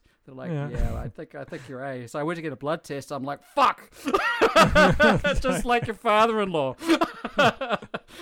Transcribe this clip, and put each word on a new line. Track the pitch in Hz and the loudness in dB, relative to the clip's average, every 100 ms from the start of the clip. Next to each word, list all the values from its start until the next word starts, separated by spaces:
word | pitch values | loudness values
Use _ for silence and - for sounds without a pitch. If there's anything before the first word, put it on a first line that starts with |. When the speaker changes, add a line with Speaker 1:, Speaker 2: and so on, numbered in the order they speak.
| _ _ - | _ _ -20
Speaker 1:
They're | |
like, | 131 147 | -14 -8
Speaker 2:
Yeah. | 151 147 | -6 -4
Speaker 1:
"Yeah, | - 123 | -2 -2
I | 113 117 | -2 -8
think, | - 160 | -12 -16
I | 147 | -16
think | 131 160 131 | -14 -14 -14
you're | 127 | -12
A." | 139 127 120 | -10 -10 -10
So | 151 | -6
I | |
went | 151 170 | -6 -6
to | |
get | 160 | -8
a | 131 | -8
blood | 139 165 | -6 -6
test. | - 139 131 | -8 -12 -10
I'm | 143 | -10
like, | 135 143 | -8 -10
"Fuck!" | _ - 254 - - - | _ 0 2 0 -8 -12
<laughs> | 294 - 453 - - 311 311 294 294 - 294 196 294 269 | -4 -2 -2 0 4 6 6 6 6 6 4 4 0 -2
Speaker 2:
<laughs> | |
Speaker 1:
Just | 262 277 | 0 -2
like | 240 240 240 | 0 0 -2
your | 214 | -4
father-in-law. | 233 214 226 220 196 165 131 123 | 2 4 4 2 -2 -2 -2 -2
<laughs> | 330 320 339 - - - 254 - 247 214 - - - - | 0 2 0 -4 -6 2 2 2 -4 -4 -6 -14 -14 -20